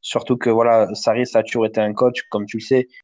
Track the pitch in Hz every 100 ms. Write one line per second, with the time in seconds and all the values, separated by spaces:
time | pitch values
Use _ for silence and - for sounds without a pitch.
0 | - 123 - 120 120 113 117 113 107 107
1 | - 113 123 113 110 120 110 107 107 104
2 | 127 120 - 104 104 110 - 131 123 _